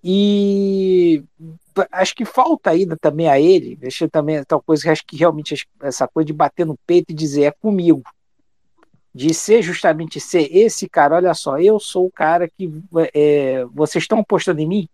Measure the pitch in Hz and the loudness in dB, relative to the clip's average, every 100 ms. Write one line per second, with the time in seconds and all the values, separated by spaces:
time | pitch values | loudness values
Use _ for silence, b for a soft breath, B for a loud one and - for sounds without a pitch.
0 | 175 196 208 202 202 196 196 196 190 185 | 0 2 2 2 0 0 0 0 2 2
1 | 175 156 - _ 160 160 _ - - 190 | 4 2 -2 _ -20 -20 _ -4 -4 0
2 | 190 - 226 - 330 311 - 165 190 160 | -2 -2 -4 0 0 0 0 0 -2 -2
3 | 156 147 165 139 160 185 123 - 127 - | -2 0 2 4 6 4 0 -12 -12 -6
4 | 160 160 147 156 135 151 - 156 165 156 | -2 -2 -2 -4 -2 -4 0 -2 0 -2
5 | - 143 170 151 151 147 - _ 143 127 | -4 0 0 0 -8 -10 -10 _ -10 -4
6 | 131 160 156 151 143 - 165 139 - 175 | -4 -2 -4 -2 -2 -2 -6 -6 0 0
7 | 165 156 156 143 143 - 220 196 170 143 | 0 -6 -4 0 0 0 -2 0 2 2
8 | - _ _ _ _ _ _ _ _ _ | -2 _ _ _ _ _ _ _ _ _
9 | _ - 147 160 - 226 170 170 180 156 | _ -4 -2 -2 2 2 2 -2 0 0
10 | 170 143 - 185 - 175 226 - 190 - | -6 -12 -2 -2 2 4 2 0 -4 2
11 | 147 165 185 156 143 139 190 214 - 185 | 2 2 0 -2 -6 0 2 2 -2 -4
12 | 185 - 156 170 170 _ 185 156 190 165 | -4 -2 0 0 -2 _ -12 -10 -6 -2
13 | 165 147 147 147 135 131 123 139 151 165 | 0 2 2 2 0 -4 -6 -4 -2 -2
14 | - 220 208 196 - 156 156 202 160 | -2 -2 0 -2 -2 -4 -2 -4 -6